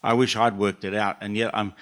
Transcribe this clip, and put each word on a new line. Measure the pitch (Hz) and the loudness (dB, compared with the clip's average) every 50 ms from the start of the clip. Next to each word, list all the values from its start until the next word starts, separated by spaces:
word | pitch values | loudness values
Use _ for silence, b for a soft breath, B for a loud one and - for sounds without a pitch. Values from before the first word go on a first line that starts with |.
| - | 2
I | - 117 | 2 4
wish | 120 127 120 - | 4 4 2 2
I'd | 110 117 117 101 | 2 2 2 2
worked | 98 101 101 95 - - | 2 0 0 0 -2 -8
it | 95 98 | -4 -2
out, | 107 107 101 - - | -2 -2 -2 -4 -6
and | 101 101 104 | -8 -6 -2
yet | 107 117 110 - | -2 -2 -2 -2
I'm | 110 107 98 - B | -4 -4 -4 -8 B